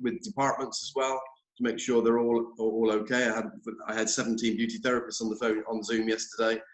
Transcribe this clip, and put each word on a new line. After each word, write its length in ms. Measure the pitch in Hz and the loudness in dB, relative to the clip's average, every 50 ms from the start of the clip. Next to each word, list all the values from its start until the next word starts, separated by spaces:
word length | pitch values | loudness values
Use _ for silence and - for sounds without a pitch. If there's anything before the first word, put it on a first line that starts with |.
with 200 | 123 117 - - | -2 -2 -2 -4
departments 600 | - 104 - 135 139 131 - 131 135 117 - - | -6 -6 -2 0 0 0 0 0 -4 -6 -6 -8
as 100 | - - - | -8 -4 -2
well, 240 | 135 135 135 135 131 - - - _ _ _ _ - | -2 0 0 -2 -4 -6 -10 -16 _ _ _ _ -2
to 60 | 123 | -2
make 140 | 117 110 - | 0 0 0
sure 240 | - 131 120 117 | 0 2 4 4
they're 160 | 117 117 117 120 | 6 6 4 4
all, 320 | 117 117 117 117 117 - - 113 | 4 4 2 2 0 -2 -4 -2
all, 120 | 110 113 | -2 0
all 220 | 107 113 113 110 | 2 4 4 4
okay. 320 | 107 107 107 - 127 123 123 113 | 4 2 0 0 0 2 2 2
I 60 | 110 | 0
had, 160 | 113 107 104 - - - 117 107 - - 110 | -2 -4 -6 -8 -12 -12 -12 -12 -10 -8 -6
I 60 | 110 | -2
had 140 | 113 110 110 | -2 0 0
seventeen 480 | - 135 113 117 113 113 117 113 107 | 0 0 0 0 0 0 0 0 0
beauty 220 | 107 117 113 110 107 | 0 0 -2 -2 -2
therapists 420 | 117 127 123 120 120 - - - | 0 0 2 0 0 -4 -6 -4
on 80 | 113 107 | -4 -4
the 80 | 107 | -2
phone, 260 | - 123 113 107 107 107 117 | 0 0 0 2 0 0 -4
on 140 | 113 110 | -4 -4
Zoom 260 | 104 110 113 110 110 113 | -2 0 0 0 2 0
yesterday, 520 | 110 110 - - - - 113 113 113 110 - - | 0 -2 -4 -4 -2 0 2 2 2 0 -4 -12